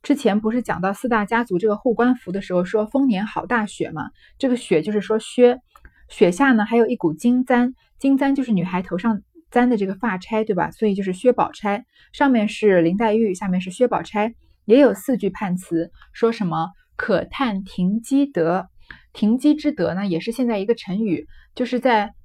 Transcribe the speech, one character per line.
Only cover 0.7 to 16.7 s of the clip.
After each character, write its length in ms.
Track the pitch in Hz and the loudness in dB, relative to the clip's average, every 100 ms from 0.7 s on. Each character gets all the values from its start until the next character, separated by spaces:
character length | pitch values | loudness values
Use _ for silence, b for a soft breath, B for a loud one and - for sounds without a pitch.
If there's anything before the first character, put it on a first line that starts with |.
| 175 | -4
到 120 | 185 | -4
四 160 | 196 247 | -4 -2
大 160 | 226 202 | -2 0
家 180 | 233 | -2
族 140 | 240 180 | -2 -2
这 100 | 214 | 0
个 80 | 208 | 0
护 180 | 254 | -2
官 220 | 226 240 247 | 2 2 0
符 160 | - | -4
的 100 | 190 | -10
时 120 | - | -2
候 100 | 180 | -2
说 220 | 180 220 214 | 0 -2 -2
“丰 200 | 269 269 | 0 0
年 180 | 208 214 | 0 -2
好 200 | - - | -8 -4
大 200 | 247 214 | -2 -2
雪” 260 | - 170 | -6 -8
嘛， 180 | 156 - b b _ | -6 -12 b b _
这 120 | 269 | -2
个 60 | 240 | -2
雪 260 | - 165 | 0 0
就 100 | 208 | 2
是 100 | 208 | -4
说 180 | 190 220 | 0 -4
薛， 400 | - - 240 254 _ b b b _ | -2 4 4 4 _ b b b _
雪 220 | - 180 | 2 2
下 200 | 180 269 | 4 2
呢 120 | 226 | 4
还 140 | 214 233 | 4 2
有 80 | 226 | 2
一 100 | 240 | 2
股 180 | 165 | -2
金 300 | 156 240 247 | 0 0 0
簪， 300 | 254 247 247 254 _ _ | 2 2 2 -4 _ _
金 200 | 269 269 | 0 2
簪 180 | 277 277 | 2 0
就 80 | |
是 80 | 254 | 0
女 120 | 196 | 0
孩 180 | 180 - | 0 -4
头 160 | 185 175 | -4 -4
上 240 | 233 208 - - _ | -2 -4 -8 -20 _
簪 200 | 247 247 | 0 2
的 80 | 226 | 2
这 80 | 190 | -2
个 100 | 196 | -4
发 220 | 233 185 | -4 -4
钗， 260 | - 220 | -2 -4
对 120 | 220 180 | 0 -2
吧？ 140 | 160 | -2
所 180 | - 214 | -2 -2
以 60 | |
就 80 | 196 | 0
是 100 | 190 | -4
薛 220 | 185 247 | 0 0
宝 180 | 247 - | 2 -2
钗， 340 | - 208 202 - b b | -2 -4 -6 -8 b b
上 160 | - 285 | 0 2
面 180 | 240 208 | 2 0
是 340 | - 214 180 | 2 4 4
林 160 | 165 196 | 4 2
黛 180 | 226 220 | 0 2
玉， 180 | 220 | 0
下 140 | 185 202 | -2 -2
面 120 | 180 | -2
是 100 | 185 | -4
薛 160 | - 247 | -2 0
宝 160 | 190 | 0
钗， 300 | - 208 214 - _ _ - | -4 -4 -4 -6 _ _ 4
也 140 | 247 | 6
有 140 | 269 | 6
四 240 | 196 - 247 | 4 -2 -2
句 120 | 196 | -2
判 280 | 185 196 180 | -4 -6 -6
词， 340 | - 165 170 b b | -4 -4 -4 b b
说 180 | - 226 | -2 -2
什 140 | 233 185 | 0 -4
么 240 | 160 175 | -2 -6